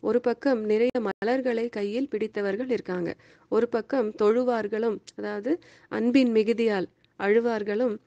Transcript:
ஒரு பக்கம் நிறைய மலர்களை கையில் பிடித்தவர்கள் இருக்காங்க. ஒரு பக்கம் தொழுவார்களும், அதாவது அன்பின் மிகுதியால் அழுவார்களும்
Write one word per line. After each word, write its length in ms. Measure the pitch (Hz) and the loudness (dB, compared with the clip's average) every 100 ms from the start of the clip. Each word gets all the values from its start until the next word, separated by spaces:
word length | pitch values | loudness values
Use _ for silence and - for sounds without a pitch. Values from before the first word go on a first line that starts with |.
ஒரு 180 | - 233 | 0 0
பக்கம் 440 | 240 233 285 247 214 | 0 -2 0 0 2
நிறைய 260 | 214 240 254 | 2 2 0
மலர்களை 680 | 208 196 208 262 254 233 233 | -4 -4 -2 0 0 -2 -2
கையில் 400 | 220 202 220 277 | -4 -4 -4 -4
பிடித்தவர்கள் 600 | 220 220 214 202 196 254 | -4 -4 -2 -2 -2 -2
இருக்காங்க. 460 | 226 - 180 170 - - - _ | -4 -2 -4 -4 -8 -16 -20 _
ஒரு 200 | 214 233 | 0 0
பக்கம் 420 | 233 214 277 214 214 | -2 -2 -2 -2 2
தொழுவார்களும், 840 | 208 226 247 240 208 214 226 208 - - | 4 4 2 0 -2 -2 -2 -2 -8 -10
அதாவது 360 | 208 208 208 339 - - _ | -8 -6 -4 -4 -4 -20 _
அன்பின் 440 | 220 233 247 254 | -2 2 4 4
மிகுதியால் 560 | 220 214 226 226 202 180 _ _ _ | 4 2 2 0 0 -4 _ _ _
அழுவார்களும் 760 | 196 214 233 226 208 208 247 214 | 2 2 2 -2 -2 -2 -2 -4